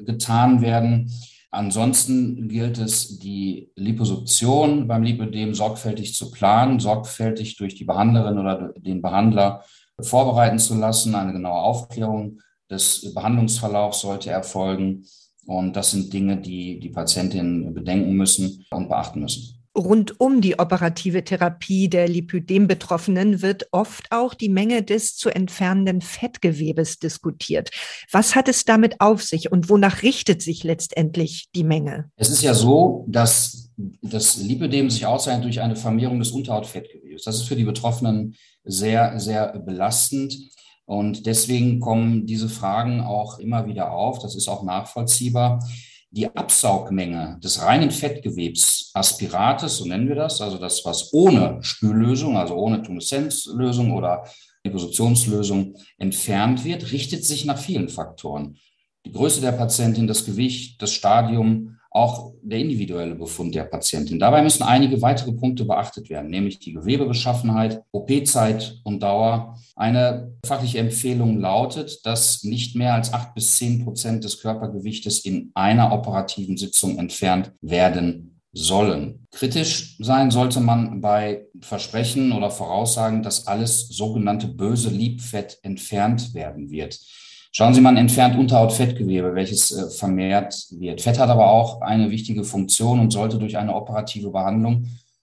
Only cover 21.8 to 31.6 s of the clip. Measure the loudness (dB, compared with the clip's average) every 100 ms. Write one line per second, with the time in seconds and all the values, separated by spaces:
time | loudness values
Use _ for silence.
21.8 | 2 2 2 0 -2 -6 0 2 4 2
22.8 | -2 -4 0 2 2 2 0 -2 -2 -2
23.8 | -2 -8 -4 -2 -2 -2 0 2 2 0
24.8 | 0 -2 -2 -2 -2 0 -4 0 0 2
25.8 | 2 0 -4 -8 -8 0 0 0 -2 -2
26.8 | -2 -4 -8 -6 -8 -8 -4 -2 -4 -12
27.8 | -14 -16 0 2 4 4 2 2 4 6
28.8 | 6 4 4 4 0 -4 4 4 6 6
29.8 | 6 4 2 2 2 2 0 -4 -2 -4
30.8 | -4 0 0 0 -2 -4 -8 -2